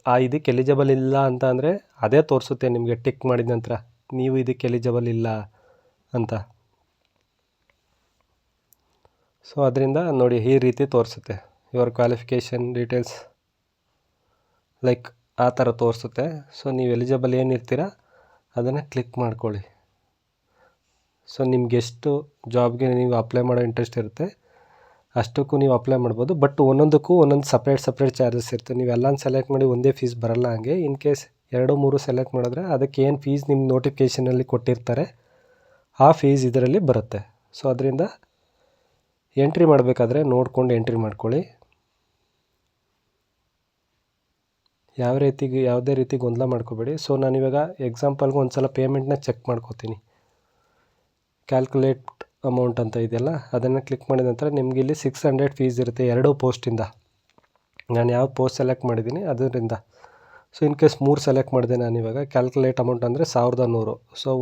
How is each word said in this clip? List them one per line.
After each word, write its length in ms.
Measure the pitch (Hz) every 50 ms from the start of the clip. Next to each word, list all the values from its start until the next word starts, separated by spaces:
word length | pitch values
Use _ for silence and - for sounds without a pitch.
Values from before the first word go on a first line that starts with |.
| - 131
ಆ 20 | 123 127 131 123
ಇದಕ್ಕೆ 220 | 131 151 151 - 123
ಎಲಿಜಿಬಲ್ 380 | 123 131 135 143 135 139 135 135
ಇಲ್ಲ 200 | 131 131 131 135 135 139 135
ಅಂತ 120 | 127 123 135 131 127
ಅಂದ್ರೆ 180 | 127 131 156 185 202 _ _ _ - 113
ಅದೇ 160 | 107 127 151 156 -
ತೋರಿಸುತ್ತೆ 380 | 143 131 - - 139 120 - 127 120
ನಿಮ್ಗೆ 200 | 120 120 117 117 117 117
ಟಿಕ್ 200 | 139 127 - - 131
ಮಾಡಿದ 180 | 123 120 117 117 123
ನಂತರ 200 | 117 120 - 120 110 - _ _ _ _ - 131 127
ನೀವು 180 | 127 131 131 131 127
ಇದಕ್ಕೆ 220 | 123 123 - - 127
ಎಲಿಜಿಬಲ್ 400 | 120 120 113 123 117 120 120 120 117
ಇಲ್ಲ 120 | 113 113 113 110 107 104 101 _ _ _ _ _ _ _ _ _ _ _ _ - 123
ಅಂತ. 140 | 113 - 113 107 101 - _ _ _ _ _ _ _ _ _ _ _ _ _ _ _ _ _ _ _ _ _ _ _ _ _ _ _ _ _ _ _ _ _ _ _ _ _ _ _ _ _ _ _ _ _ _ _ _ _ _ _ _ _ _ _ _ _ _ _ -
So 80 | - 143 139 131
ಅದರಿಂದ 320 | 123 135 135 135 135 156 175 170 147 131
ನೋಡಿ 180 | 123 123 123 117 107 127 135
ಈ 20 | 135 127
ರೀತಿ 200 | 127 120 - 139 143 -
ತೋರಿಸುತ್ತೆ, 420 | 120 113 - - - - - 104 92 - _ _ _ _ _ - 123
your 100 | 123 120 117 -
qualification 640 | 120 120 123 117 120 - 131 123 120 - 123 120 123 123 123 123
details, 340 | 120 117 123 123 117 - - - - - _ _ _ _ _ _ _ _ _ _ _ _ _ _ _ _ _ _ _ _ _ _ _ _ _ _ _ _ _ - - 123
like 180 | 123 123 - - _ _ _ _ _ - 127
ಆ 20 | 123 123 -
ಥರ 120 | 127 120 117 117 117
ತೋರಿಸುತ್ತೆ. 400 | 117 117 117 - 110 - - 131 160 160 151 143 _ - -
So 80 | - 139 131 127
ನೀವು 140 | 127 123 120 120
ಎಲಿಜಿಬಲ್ 360 | 123 123 135 131 127 127 127 127
ಏನಿರ್ತೀರ 400 | 131 127 131 120 117 - 127 123 170 196 - _ _ _ _ _ _ _ _ _ _ _ - 123
ಅದನ್ನ 200 | 120 127 135 147 147 -
ಕ್ಲಿಕ್ 240 | - 131 120 120 - 127 123
ಮಾಡ್ಕೊಳ್ಳಿ. 380 | 117 110 110 - 110 104 101 98 - _ _ _ _ _ _ _ _ _ _ _ _ _ _ _ _ _ _ _ _ _ _ _ _ _ _ _ _ _ _ _ - -
So 60 | - 135 127 127
ನಿಮ್ಗೆ 240 | 123 123 117 120 120 117
ಎಷ್ಟು 280 | - - - - 151 143 147 147 - _ _ - 117 117
ಜಾಬ್‌ಗೆ 320 | 123 123 120 120 123 135 131 127 123
ನೀವು 160 | 123 123 123 117 113
ಅಪ್ಲೈ 200 | 117 - 127 123 127
ಮಾಡೋ 140 | 123 120 123 117
ಇಂಟ್ರೆಸ್ಟ್ 280 | 117 123 120 - - 120
ಇರುತ್ತೆ 260 | 110 107 - - 156 196 - _ _ _ _ _ _ _ _ _ _ _ _ _ _ _ - 123
ಅಷ್ಟಕ್ಕೂ 340 | 113 - - 147 139 139 - 139
ನೀವು 120 | 135 135 127 117
ಅಪ್ಲೈ 200 | 120 131 131 127 123
ಮಾಡ್ಬೋದು. 280 | 120 110 110 123 147 185 151 139
But 140 | 143 143 - 143 131
ಒಂದೊಂದಕ್ಕೂ 420 | 135 135 151 151 147 147 147 - 180 180 156
ಒಂದೊಂದು 240 | 143 143 143 139 -
ಸಪ್ರೇಟ್ 300 | - 147 - 139 139 131 -
ಸಪ್ರೇಟ್ 280 | - 127 - 139 131 123 -
ಚಾರ್ಜಸ್ 300 | 131 120 117 120 117 - 127
ಇರುತ್ತೆ. 180 | 113 - - 127 123
ನೀವು 120 | 127 123 120
ಎಲ್ಲಾನು 240 | 120 123 135 143 139 -
ಸೆಲೆಕ್ಟ್ 240 | 139 131 135 131 - 139
ಮಾಡಿ 120 | 131 135 131 123
ಒಂದೇ 160 | 120 123 139 135 -
ಫೀಸ್ 160 | 131 123 120 120 113
ಬರಲ್ಲ 240 | 113 113 123 123 123 117
ಹಂಗೆ. 200 | 110 110 123 160 185 170 143
In 80 | 139 139 -
case 200 | 147 143 - - - _ _ _ - - 123
ಎರಡು 180 | 127 131 143 143 139
ಮೂರು 160 | 139 139 139 139 -
ಸೆಲೆಕ್ಟ್ 260 | 127 127 131 127 - 127
ಮಾಡಿದ್ರೆ 260 | 123 123 123 151 185 180 156
ಅದಕ್ಕೆ 260 | 127 135 143 - - 135 139
ಏನ್ 100 | 147 143 143
ಫೀಸ್ 200 | 139 139 143 139 143
ನಿಮ್ಗೆ 160 | 143 135 135 131 127
ನೋಟಿಫಿಕೇಷನಲ್ಲಿ 760 | 131 127 143 135 - 139 123 - - 127 127 127 127 127 - -
ಕೊಟ್ಟಿರ್ತಾರೆ 520 | 123 120 - 123 117 120 - 120 135 170 214 - _ _ _ _ _ _ _ _ _ _ _ _ _ _ _ _ - 131 151
ಆ 20 | 160 -
ಫೀಸ್ 240 | - 139 139 135 127 123
ಇದರಲ್ಲಿ 320 | 120 131 127 127 143 208 185 135
ಬರುತ್ತೆ. 320 | 123 110 104 - - 101 101 _ _ _ _ _ - -
So 60 | - 135 127
ಅದರಿಂದ 320 | 120 131 135 131 135 170 202 - - _ _ _ _ _ _ _ _ _ _ _ _ _ _ _ _ _ _ _ _ _ _ - 135 139
ಎಂಟ್ರಿ 220 | 143 160 170 170 160
ಮಾಡ್ಬೇಕಾದ್ರೆ 480 | 147 139 123 123 123 - 123 117 123 147 156 143 123
ನೋಡ್ಕೊಂಡು 380 | 123 127 123 - 131 127 127 123 117
ಎಂಟ್ರಿ 200 | 113 117 117 113 110
ಮಾಡ್ಕೊಳ್ಳಿ. 360 | 107 107 - - 113 120 151 196 - - _ _ _ _ _ _ _ _ _ _ _ _ _ _ _ _ _ _ _ _ _ _ _ _ _ _ _ _ _ _ _ _ _ _ _ _ _ _ _ _ _ _ _ _ _ _ _ _ _ _ _ _ _ _ _ _ _ _ _ _ _ _ _ _ _ _ _ - -
ಯಾವ 180 | 123 123 127 139 143
ರೀತಿಗೆ 360 | 139 135 - 143 131 127 135 131 123
ಯಾವುದೇ 240 | 120 123 123 139 139 131
ರೀತಿ 180 | 127 131 143 127
ಗೊಂದಲ 220 | 123 120 117 120 135 127
ಮಾಡ್ಕೋಬೇಡಿ. 420 | 127 117 117 - 117 110 117 127 156 156 -
So 60 | - 139 135 135
ನಾನಿವಾಗ 340 | 135 131 131 131 131 127 143 151 170 185 - 135 123
ಎಕ್ಸಾಂಪಲ್‌ಗೆ 500 | 117 120 - 143 139 139 143 139 135 143 131
ಒಂದ್ಸಲ 240 | 127 - 143 135 131 - 135
ಪೇಮೆಂಟ್ನ 380 | 131 131 139 139 135 135 143 139 -
ಚೆಕ್ 160 | - 117 - - -
ಮಾಡ್ಕೋತೀನಿ. 480 | 120 113 117 - 113 - - 110 110 104 _ _ _ _ _ _ _ _ _ _ _ _ _ _ _ _ _ _ _ _ _ _ _ _ _ _ _ _ _ -
ಕ್ಯಾಲ್ಕುಲೇಟ್ 580 | 135 131 131 131 - 135 131 135 131 135 - - - - - _ _ _ - 135
ಅಮೌಂಟ್ 300 | 123 127 127 123 117 117 -
ಅಂತ 120 | 110 - 120 117
ಇದೆಯಲ್ಲ, 260 | 113 117 117 123 151 165 147 - - - 123
ಅದನ್ನ 220 | 117 127 131 135 139 -
ಕ್ಲಿಕ್ 180 | 139 127 - -
ಮಾಡಿದ 160 | 135 131 127 123
ನಂತರ 180 | 120 120 147 151 147 139
ನಿಮ್ಗೆ 220 | 127 127 131 131 131
ಇಲ್ಲಿ 120 | 135 151 - -
ಸಿಕ್ಸ್ 200 | 135 139 - - 151
ಹಂಡ್ರೆಡ್ 260 | 135 131 143 139 139 -
ಫೀಸ್ 180 | 135 127 120 120 127
ಇರುತ್ತೆ 200 | 120 117 - 127 123 120
ಎರಡು 160 | 123 131 143 139 139 -
ಪೋಸ್ಟಿಂದ. 400 | 127 120 - - 123 117 110 110 - - _ _ _ _ _ _ _ _ _ _ _ _ _ _ _ _ _ - - 120
ನಾನು 140 | 117 117 120 120
ಯಾವ 120 | 123 131 135 131 -
ಪೋಸ್ಟ್ 180 | 131 131 - -
ಸೆಲೆಕ್ಟ್ 240 | 135 127 131 - - 123
ಮಾಡಿದ್ದೀನಿ 320 | 117 117 110 117 131 170 208 170 135
ಅದರಿಂದ. 420 | 120 131 131 120 127 113 113 117 104 - _ _ _ - - _ _ _ _ - - _ _ -
So 60 | - 160 147
in 40 | 147 143
case 160 | 160 151 - - 139 139
ಮೂರು 140 | 147 143 - 147
ಸೆಲೆಕ್ಟ್ 260 | 131 135 131 - - 131
ಮಾಡಿದೆ 200 | 120 120 123 123 120
ನಾನಿವಾಗ, 340 | 117 117 117 113 113 113 135 143 143 -
ಕ್ಯಾಲ್ಕುಲೇಟ್ 480 | 127 127 127 - 139 131 131 127 - 123
ಅಮೌಂಟ್ 200 | 120 127 120 123 120
ಅಂದ್ರೆ 180 | 123 143 165 156 -
ಸಾವಿರದ 320 | 123 120 123 123 120 127 117 117
ನೂರು. 200 | 113 110 110 117 - _ _ - - -
So 60 | 135 131 131